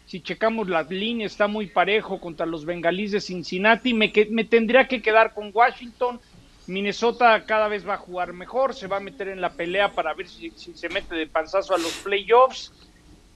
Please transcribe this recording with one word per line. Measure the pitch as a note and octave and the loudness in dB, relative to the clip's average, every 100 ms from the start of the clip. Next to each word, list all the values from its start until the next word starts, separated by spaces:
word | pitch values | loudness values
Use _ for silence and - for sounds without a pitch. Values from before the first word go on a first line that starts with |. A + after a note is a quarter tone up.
| _ | _
si | F#3 | -12
checamos | - E3+ A3 A3+ F#3+ | -10 -2 0 0 -2
la | E3 | -2
línea, | D3+ F#3+ A3 A#3 G3+ | -2 -4 -4 -4 -6
está | - G#3 | -2 -2
muy | G#3+ G3 | 0 -2
parejo | F#3+ F3 G#3+ - F#3 | 0 2 2 0 -8
contra | F3 E3 E3 | -10 -6 -6
los | E3 | -6
bengalíes | D3+ F3 E3+ F3+ G#3 | -6 -2 -2 -2 -2
de | G3+ | -4
Cincinnati. | - F3+ D3 F#3 G#3 A3+ B3+ | -4 -10 -6 0 2 4 2
Me | A3+ G#3+ | 0 2
que-, | G#3 G#3 | 2 2
me | A3+ A3 | 0 2
tendría | A#3 G#3+ B3+ - | 2 6 4 4
que | B3 | 0
quedar | A3 A3 A3 | 2 4 4
con | G#3 G#3 | 0 -6
Washington. | G3+ A#3+ - A#3+ - B3 A#3+ _ - - _ - | 4 4 2 -18 -4 -4 -4 _ -20 -20 _ -10
Minnesota | F#3+ G3+ - A#3 A#3 A#3+ G#3+ - | -4 -4 0 0 4 6 6 2
cada | A3 G#3+ | 0 0
vez | G#3 F3 | -2 -4
va | G3 | -8
a | |
jugar | - F3+ F3 | -6 -8 -8
mejor, | F3 F#3 B3 C4+ | -8 -8 -2 -2
se | - F#3+ | -2 -6
va | G3 | -6
a | |
meter | G3 C#3+ G3 | -6 -10 -10
en | F#3+ | -4
la | F3 | -6
pelea | E3+ E3+ F#3+ G3+ | -4 -4 0 0
para | F#3+ D#3+ | 0 -4
ver | D3+ - | -4 -12
si, | - E3 | -14 -16
si | - - | -16 -20
se | E3 E3+ | -12 -6
mete | F#3+ - | -6 -6
de | E3+ D#3 | -6 -2
panzazo | D#3+ D#3 F#3+ F#3 F3+ | -4 -2 -2 0 -2
a | |
los | E3 - | -2 -6
playoffs. | G3 G3+ F#3+ A#3 B3+ - - - - _ - - _ | -4 -4 4 6 6 2 -16 -20 -20 _ -20 -20 _